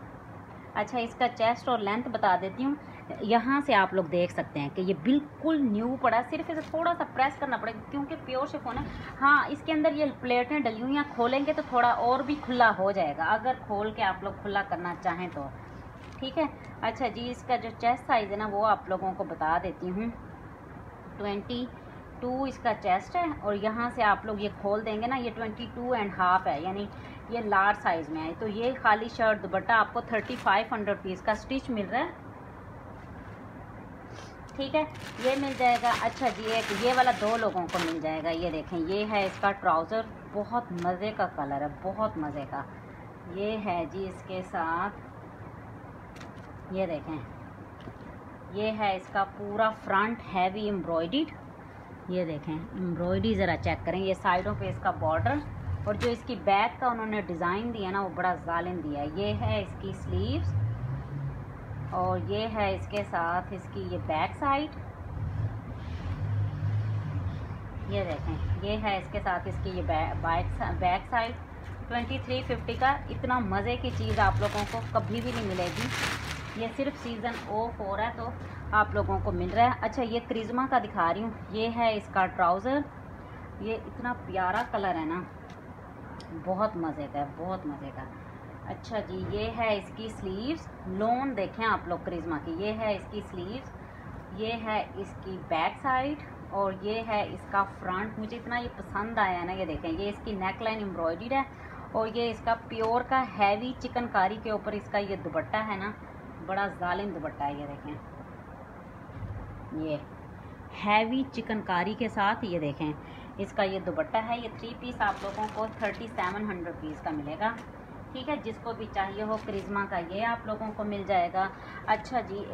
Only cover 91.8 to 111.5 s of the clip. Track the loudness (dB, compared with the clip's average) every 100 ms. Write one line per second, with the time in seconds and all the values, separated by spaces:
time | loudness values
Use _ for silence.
91.8 | 0 -2 -2 -4 -2 -4 -2 -2 -2 0
92.8 | 0 0 -2 -8 -6 -6 -6 -6 -10 -14
93.8 | -14 -14 -12 -12 -10 -4 -2 -2 0 0
94.8 | 0 -6 -8 -8 -8 -6 -2 2 0 0
95.8 | 2 4 2 -2 -8 -12 -4 0 0 0
96.8 | -2 -2 0 0 0 -4 0 2 2 0
97.8 | -2 -2 -2 -4 -6 -6 -4 -2 -4 -8
98.8 | -6 -2 0 2 4 2 0 -2 -2 -2
99.8 | -2 -2 -2 -4 -4 -2 -2 0 -2 -2
100.8 | -2 0 0 0 0 0 0 -6 -14 -12
101.8 | -4 0 0 2 0 0 2 0 0 0
102.8 | 2 2 4 2 2 4 6 6 0 -4
103.8 | -4 -2 2 4 4 2 -2 -2 -2 -4
104.8 | -2 -2 0 -2 -2 -2 0 -2 -2 -2
105.8 | -4 -6 -12 -14 -14 -10 -4 0 0 0
106.8 | 0 0 -2 -4 -6 -2 -2 -2 -8 -8
107.8 | -8 -10 -10 -14 -14 -14 -14 -14 -14 -16
108.8 | -16 -14 -14 -10 -8 -8 -10 -12 -8 -4
109.8 | -2 -2 -4 -14 -14 -14 -14 -14 -14 -4
110.8 | 4 4 4 2 0 -4 -2